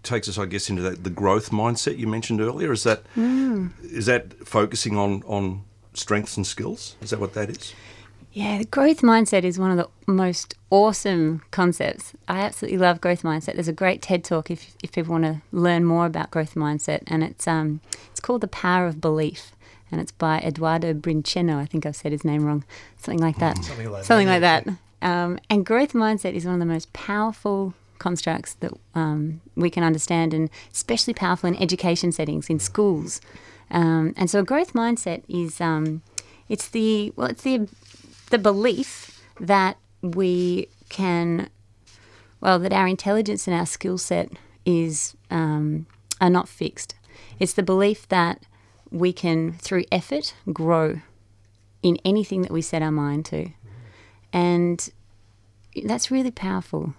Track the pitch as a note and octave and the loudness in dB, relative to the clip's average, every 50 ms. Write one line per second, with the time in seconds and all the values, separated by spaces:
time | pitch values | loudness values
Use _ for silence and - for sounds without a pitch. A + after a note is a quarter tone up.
0 | - - B2 A2 - G#2 F#2 G#2 G2+ F2+ F#2 G2 - - G2+ F2+ F2+ F#2 F#2 E2 | -6 -4 -4 -4 -4 -4 -6 -4 -4 -4 -4 -6 -4 -4 -4 -2 -2 -4 -6 -6
1 | F#2 F#2+ E2+ F2+ G2+ F#2+ G2 A2 G#2+ - A2+ G#2+ A2 A#2 A#2 A2+ - - - - | -8 -8 -4 0 2 2 2 2 2 0 -2 0 0 0 0 -2 -2 -4 -4 -2
2 | A2+ A2 A2 A#2 A2+ - A#2 G#2+ G#2+ A#2 C3 D3+ E3+ D#3 B2 G#2+ - A#2 A2 - | -2 -2 -2 -2 -2 -2 -2 0 0 -2 -2 -2 -2 -2 -2 2 2 2 2 2
3 | - - - A#3 A3+ B3 B3+ C4 C4+ C4 A3+ G3+ F#3 F3+ - - - - E3 B2 | -2 -8 -2 -2 0 2 2 2 0 0 0 -2 -2 -4 -8 -12 -16 -10 -6 -2
4 | G2+ A#2 B2 A#2+ - F#2 - - - - - A2 G#2 G#2 - A2+ - A2+ G#2 G#2 | 2 2 2 2 0 -6 -18 -20 -14 0 2 2 2 2 0 -4 -2 -2 0 2
5 | G2+ G2+ G2 G2 - - G#2+ G2+ G2 F#2 F#2 G2 G2 - _ _ _ - - - | 2 0 0 -2 -4 -4 -2 -2 -2 -2 -4 -8 -12 -16 _ _ _ -16 -12 -12
6 | - - G#2+ G#2 G#2 - - G#2+ F#2+ - - - - - A3+ - - - - - | -2 0 0 0 0 -4 -6 -6 -4 -6 -6 -6 -6 -8 -8 -8 -12 -16 -16 -14
7 | G#2+ G#2 A2+ G#2 G2+ F#2+ - G#2+ G#2 G2+ - - - - - - - - - - | -8 -6 -4 -4 -4 -6 -4 -6 -6 -6 -8 -12 -14 -18 -18 -20 -20 -20 -20 -20
8 | - - - - - - - G#3 G3+ G#3 G#3 G3+ A3 - - C#4 C4+ D4+ D#4+ - | -20 -20 -20 -20 -20 -14 -8 -6 -4 -4 -2 -4 -4 -2 0 4 4 4 4 6
9 | - A#3 A3+ A3+ A3 - G#3+ F#3+ F3 F#3 E3+ F#3 F#3+ F#3+ F#3 F3 - - _ _ | 6 6 8 6 6 4 2 2 2 2 0 0 0 2 2 0 0 -4 _ _
10 | - - F#3+ F#3 F#3 F3+ F3 - - _ - _ _ _ F#3+ G3 G#3 A3 G3+ - | -2 0 2 2 2 0 -2 -4 -8 _ -16 _ _ _ 6 6 6 6 4 0
11 | - G3+ F#3 E3+ D#3+ D#3 E3 D#3 - _ - - F3+ F3 E3+ - - - - - | -2 0 2 2 2 2 0 -2 -8 _ 0 2 2 2 2 0 -2 -4 -4 -6
12 | - - - - _ - F3+ F#3+ G3 G#3 - - - - - F#3 F#3 F3+ E3+ E3+ | -14 -18 -20 -18 _ -6 -4 -2 -2 -4 -4 -6 -6 -2 0 4 4 4 4 4
13 | - F3 F3 F3 - E3 D#3 D#3+ D#3 - - - E3 E3 D#3 - F#3+ F#3 F#3+ - | 2 0 0 2 0 -2 -2 -2 -4 -4 -6 -4 -4 -4 -2 0 0 0 0 0
14 | - - F#3+ F3 E3+ - F3 D#3+ D#3 - F3 D#3 - - - _ - - - F3 | -2 -2 -2 -2 0 -2 -2 -2 -2 -4 -10 -10 -10 -20 -16 _ -14 -6 -4 -4
15 | E3 E3 E3 E3 D#3+ D#3 D#3 D3+ - _ - F3+ E3+ F3 F3 E3+ E3+ E3+ E3 E3+ | -2 0 0 2 2 0 0 -4 -8 _ 0 2 4 4 4 4 4 4 4 4
16 | E3+ E3+ D#3+ E3 E3 - - E3 D#3 D#3 - E3 D3+ D3 D3+ D3+ - - D3+ - | 2 0 -2 -4 -6 -4 -2 -4 -4 -2 -4 -2 -2 -2 -2 -2 -2 -4 -4 -4
17 | - - E3 D#3+ D#3+ D#3 - - - F3+ E3 D#3+ D#3 D3+ D3+ D#3 _ - - - | -4 -2 0 0 0 -2 -4 -6 -2 0 0 0 0 -2 -4 -6 _ -12 -14 -14
18 | - - - - - - B3 A#3 A3 F#3 - - - F3+ F3+ F#3 F3+ E3+ D#3 D#3 | -14 -14 -14 -10 -4 -2 -2 -2 -2 -6 -6 -4 0 2 2 2 2 0 -2 -2
19 | D#3 D#3+ D#3 D#3 D#3 D3+ - - - - - _ - - - - - - E3+ E3 | 0 0 2 2 0 -2 -4 -8 -18 -20 -20 _ -20 -20 -20 -20 -14 -8 -6 -6
20 | - - _ _ E3 D#3 D#3 D#3 - D#3+ D3 D#3+ D#3+ D#3+ D#3+ E3 E3+ E3 D#3+ D3+ | -6 -6 _ _ 0 0 0 0 -2 -4 -4 -2 0 0 0 0 0 -2 -2 -2
21 | - E3+ D#3+ D#3 D3 - - F#3 F3 E3+ D3+ C#3+ C#3+ D3 - D#3+ - D3+ C#3+ - | -2 0 -2 0 -2 -2 -2 0 2 2 2 0 -2 -2 -4 -4 -4 -4 -8 -6
22 | - D#3 D3 D3 - D#3+ D3 D3+ D3+ D3 D3 D3 C#3 - - - - - _ - | -4 -4 -4 -2 -2 0 0 2 0 0 0 -2 -4 -8 -18 -20 -20 -20 _ -12
23 | - - - E3 E3 E3 D3+ - E3+ D#3 D3 - - - C#3 A#2 A2+ A2+ G2+ G2 | -8 -4 0 0 0 0 0 0 0 0 0 -2 -6 -8 -10 -8 -8 -8 -8 -10
24 | - - A#3 G#3+ G3 F#3+ F#3 F3 E3+ F3 D#3+ - - - F#3 - _ _ _ _ | 2 4 6 6 6 6 4 6 6 6 4 4 2 -4 -8 -8 _ _ _ _
25 | - F3+ F3 F3 F3 F3 F3+ - _ _ G#3+ G#3 F#3 - A3 A#3+ C#4+ C#4+ - A#3+ | -2 0 0 0 0 -2 -4 -6 _ _ 0 0 2 2 2 2 2 2 2 0
26 | A3 G#3+ G#3+ G3 - F#3 - F3 E3 F3+ F3+ F3 E3+ E3 E3 D#3+ - - - - | 2 2 0 -2 -2 -4 -4 -4 -4 -2 0 0 0 0 -2 -4 -6 -10 -16 -12
27 | - - G3+ G#3 G#3+ A3+ G#3+ - - G#3 G3+ G3 G3 F#3 F3+ _ _ _ _ - | -6 -4 -2 -2 -2 -2 -4 -4 -4 -2 -2 -2 -2 -4 -6 _ _ _ _ -8
28 | - F3+ F3+ E3 - E3 D#3+ - - - - _ - - - - - _ _ E3 | -4 -4 -4 -2 -2 -2 -4 -4 -6 -12 -10 _ -8 -8 -8 -12 -20 _ _ -2
29 | D#3+ D#3 D3+ D3+ D3+ D#3+ D#3 D#3+ _ - - - F3 F3 E3+ F3 E3+ E3 D#3+ D#3 | 0 0 0 -2 -2 -4 -6 -10 _ -10 -2 0 0 0 2 2 2 2 2 2
30 | - - F3 E3 E3 D#3+ D#3 D#3+ D#3+ D#3 - - - - - - - - A#3 A3+ | 0 0 2 2 2 2 2 0 0 -2 -4 -12 -20 -10 -10 -8 -2 -2 0 0
31 | - - A#3 - G3 F3 F3+ - - F3 F3+ - F#3+ E3+ F#3 F3+ - F3 E3+ E3+ | 0 -2 -2 -2 0 0 0 0 0 -2 0 0 0 -2 0 0 2 0 2 2
32 | - F3 D#3+ - D#3 D3+ D#3 D#3 D3 - D#3+ D3+ - - - - G#3 G3+ F3 D3 | 0 0 0 0 -2 -2 -2 -4 -2 -2 -2 -2 -2 -2 2 2 4 4 4 0
33 | E3+ F3 - - - - - - - - - - - _ - E3+ E3+ E3 E3 D#3+ | -2 -6 -8 -10 -12 -18 -20 -20 -20 -20 -20 -20 -10 _ 2 4 4 4 4 4
34 | D#3+ D#3+ - - F#3 F3 - G3+ F#3+ - C4 D4+ F4+ - - A#3 A#3 A#3 A#3 A3+ | 2 0 0 0 0 2 2 2 2 2 2 0 0 0 0 0 0 0 0 -2
35 | - F#3 E3 - - - F3+ F3 E3+ D#3+ - - F3 E3 D#3+ D#3 D#3 D#3 D#3 D#3+ | -2 -6 -6 -6 -8 -6 -4 -4 -4 -4 -4 -2 0 0 0 0 0 -2 -4 -6
36 | - _ - - - - - - _ - G#3+ G#3 - - - A#3 A3 A3 A3 G#3 | -10 _ -16 -16 -16 -16 -20 -20 _ -8 -6 -6 -6 -6 -2 0 2 4 2 2
37 | G#3 G#3+ - - - - A#3 - - C4+ C4 A#3 G#3+ F#3+ - _ - - - - | 0 -4 -4 -2 -2 -2 -2 -2 0 0 2 2 0 -2 -6 _ -20 -20 -20 -20
38 | - - - - - - A#3+ A3+ F#3+ G#3+ G3+ G3 A3 B3+ F#3+ - C4+ - - - | -20 -20 -20 -20 -2 0 0 4 4 4 4 4 2 2 2 0 -4 -6 -8 -16
39 | - - - - - - _ - F3+ E3+ G3+ G3 F#3+ F#3 G3+ _ _ _ _ _ | -18 -20 -20 -20 -20 -20 _ -8 0 2 4 4 4 2 0 _ _ _ _ _
40 | - F3+ E3 F#3 F#3+ F3+ F3+ F3+ F3+ F3 F3+ F#3 - - _ _ - - - - | -8 -4 -2 0 2 2 2 2 2 0 0 -2 -4 -6 _ _ -20 -12 -4 -2
41 | F#3+ F#3 F3 E3+ E3+ E3+ E3+ E3+ - - _ _ _ _ _ _ _ - - - | 0 2 2 2 2 2 0 -2 -4 -6 _ _ _ _ _ _ _ -20 -20 -20
42 | - - - - - _ _ _ - - F#3 F3 F3 F#3+ G3 F#3+ F#3+ F#3 F#3+ - | -20 -20 -20 -20 -20 _ _ _ 2 4 4 4 2 2 2 4 4 2 2 0
43 | - G3+ G#3 A3 A3 G#3 G#3 G3 - F#3+ F3 E3+ F3 D#3+ - - - F#3 F3+ F3+ | 0 0 2 2 2 0 -2 -4 -2 0 0 0 0 -2 -6 -6 -4 -4 -4 -4
44 | - - F3 E3+ E3+ - - - - - - _ _ F3+ F3 E3 E3 D#3+ D#3 - | -2 -2 0 -2 -2 -4 -8 -20 -20 -20 -20 _ _ 2 2 2 2 0 -2 -4
45 | - - - _ _ _ F3+ E3 D#3+ D#3 D3+ D3+ D3+ D3+ D3+ D#3 D#3+ _ _ _ | -6 -6 -10 _ _ _ -2 0 0 0 0 0 0 -2 -2 -4 -6 _ _ _
46 | _ _ - - F#3+ F3+ F3+ F3+ - - - - F3+ - - - - - - _ | _ _ -2 2 4 4 4 4 2 -2 -8 -8 -8 -8 -8 -10 -14 -14 -16 _
47 | _ - - - - - - - F#3+ F3+ - - F#3+ F#3 F#3+ F#3+ G3+ G#3 G#3+ G#3 | _ -20 -20 -20 -20 -20 -4 -4 -2 0 0 0 0 2 2 4 4 2 2 -2
48 | - _ G#3+ F3+ E3+ E3+ - - - _ _ _ _ _ _ _ _ - - E3 | -4 _ 2 2 2 2 0 -6 -12 _ _ _ _ _ _ _ _ -10 -2 0
49 | F3+ F3+ F3+ - - E3+ D#3+ D#3+ D#3+ E3 E3 E3+ - - F#3+ F3+ - - - F#3 | 0 0 0 0 0 0 2 2 0 -2 -6 -8 -8 -2 -2 -2 0 0 -2 -2
50 | - - C#4 D4+ D4+ - - - - G3+ D#3 - D#3+ E3 E3+ E3 D#3+ D#3 E3+ D#3 | -2 -2 -6 -4 -4 -6 -12 -10 -8 -8 -4 -2 2 2 2 4 2 0 -2 -6
51 | - _ _ _ _ _ _ _ _ _ _ _ _ _ _ _ - F3 E3+ - | -10 _ _ _ _ _ _ _ _ _ _ _ _ _ _ _ 2 2 2 2
52 | _ F#3+ G3 G#3+ G3+ - G3 F#3 F3+ - - E3 D#3+ - - D#3+ D#3 D#3 D3+ D3+ | _ 2 2 2 0 0 -2 -2 -2 -2 -4 -6 -4 -4 -2 -2 0 0 0 0
53 | C#3+ C#3+ C#3+ D3+ D#3 - D#3+ D#3 D#3+ F3+ - - - - - - - - - - | 0 0 -2 -4 -4 -4 -6 -6 -6 -8 -12 -18 -20 -20 -20 -20 -20 -20 -20 -20
54 | - - _ _ _ _ - F3+ F3 F3 F3 F3 F3 F3 F3 E3+ - - _ - | -20 -20 _ _ _ _ 0 2 2 4 4 4 2 2 0 -2 -6 -12 _ -20
55 | - - - _ - _ _ _ _ _ _ _ _ - - - G#3 G#3 A3+ A#3+ | -20 -20 -20 _ -20 _ _ _ _ _ _ _ _ -12 -12 -8 -4 -4 -2 -2
56 | - - C4 C4 B3+ B3+ A#3 - - F#3+ F#3+ F#3 E3 - - D#3 D#3+ D#3+ C#3 | -2 0 0 0 0 -2 -4 -4 -6 -4 -4 -4 -4 -6 -6 -6 -6 -6 -10